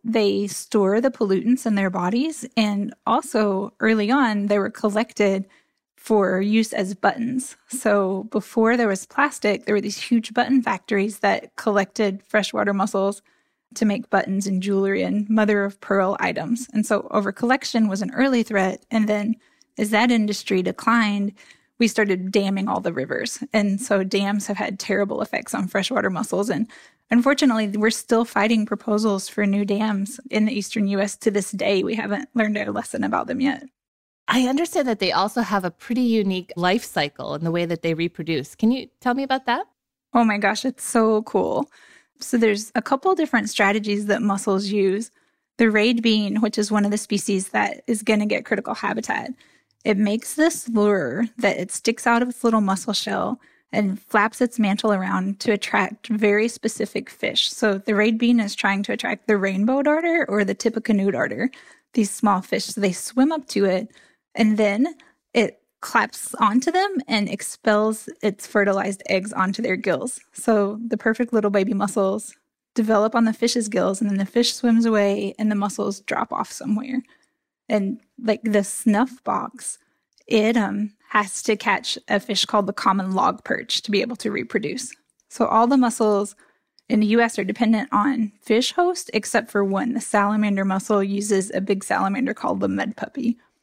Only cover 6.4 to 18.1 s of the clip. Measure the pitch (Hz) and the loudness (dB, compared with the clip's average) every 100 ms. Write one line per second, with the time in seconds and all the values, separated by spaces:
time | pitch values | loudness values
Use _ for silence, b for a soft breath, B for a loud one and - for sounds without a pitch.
6.4 | 202 220 220 - 185 202 202 - 233 254 | 2 2 2 0 -4 0 0 0 -2 -4
7.4 | 254 - _ 254 220 202 190 190 214 - | -6 -12 _ -6 0 2 2 -2 -4 -4
8.4 | - - 220 240 233 190 - - 285 - | -2 2 2 4 2 -2 -4 -2 -2 0
9.4 | 214 196 - 208 202 202 - 233 220 220 | -2 -2 0 -2 -2 -6 0 0 0 -2
10.4 | 240 262 240 196 - 202 202 202 202 196 | 2 2 2 -2 -2 0 0 0 0 0
11.4 | - - - 202 190 - 208 196 - 214 | -2 -6 0 0 0 0 -2 -2 -2 -2
12.4 | 196 214 202 196 208 196 196 208 - _ | 0 0 0 0 0 0 -2 -2 -12 _
13.4 | _ _ _ - 214 202 - 196 - 190 | _ _ _ -2 0 0 0 0 0 -2
14.4 | 202 190 190 196 196 196 185 202 208 220 | -2 -2 0 0 0 0 0 -2 0 2
15.4 | 214 208 202 196 - 196 190 202 185 - | 2 2 0 -6 -2 0 2 0 -4 -4
16.4 | 160 233 - 214 214 208 - 202 202 196 | -4 -4 -2 -4 0 0 0 -2 -2 -2
17.4 | 240 262 - 240 214 196 202 | 0 0 0 0 0 0 -4